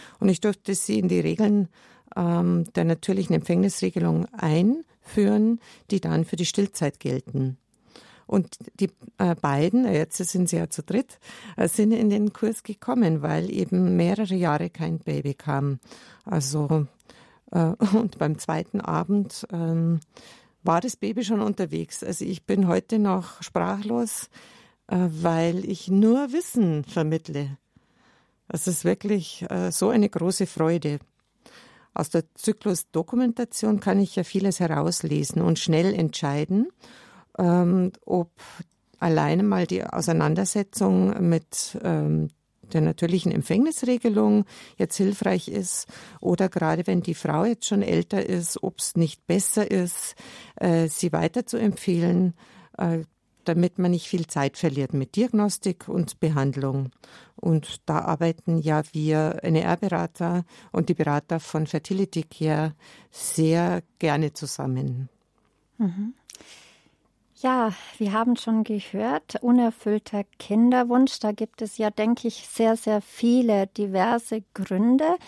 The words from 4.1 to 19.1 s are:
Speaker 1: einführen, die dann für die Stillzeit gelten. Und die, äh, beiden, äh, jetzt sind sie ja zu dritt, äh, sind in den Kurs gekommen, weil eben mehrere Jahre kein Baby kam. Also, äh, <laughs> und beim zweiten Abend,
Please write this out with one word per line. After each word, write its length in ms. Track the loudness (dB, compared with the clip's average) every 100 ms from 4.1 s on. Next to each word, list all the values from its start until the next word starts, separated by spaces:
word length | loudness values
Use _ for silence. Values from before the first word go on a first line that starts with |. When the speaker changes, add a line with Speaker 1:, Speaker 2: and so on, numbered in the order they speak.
| 0 -2
Speaker 1:
einführen, 1300 | -4 0 4 4 2 -4 _ -6 0 2 4 2 0 -6 -20 _
die 100 | -4
dann 260 | 0 0 0
für 100 | -2
die 100 | -2
Stillzeit 540 | 0 -2 0 -4 -2
gelten. 580 | -4 -4 -4 -2 -2 -4 _ _ _ -20 -20 -20 -2
Und 320 | 0 0 -8 -18 -4
die, 100 | -4 -4 -20 -2
äh, 180 | 0 0
beiden, 500 | 0 2 2 2 2
äh, 120 | 0
jetzt 200 | -2 -4
sind 300 | -4 0 0
sie 80 | 0
ja 140 | -2
zu 120 | -6
dritt, 380 | -4 -4 -4 -12 -20 -20 -16 -2
äh, 100 | 0
sind 240 | 2 2
in 180 | 4 2
den 220 | 2 0
Kurs 320 | -2 -4 -4
gekommen, 580 | -10 -12 -4 2 2 2
weil 300 | 0 -2 -2
eben 460 | -4 0 2 2 4
mehrere 360 | 2 0 -2
Jahre 360 | 0 0 0 -2
kein 300 | -6 -6 -6
Baby 340 | -4 -4 -4
kam. 460 | -6 -4 -2 -2 -4 -10 -20 -20 -20
Also, 640 | -4 -2 -2 -2 0 0 0 _ -20 -20 -20 _ _
äh, 220 | 0 0 0
<laughs> 140 | 2
und 240 | 2 0 -2
beim 200 | -2 -2
zweiten 400 | -4 -4 -4 -6
Abend, 680 | -2 -2 0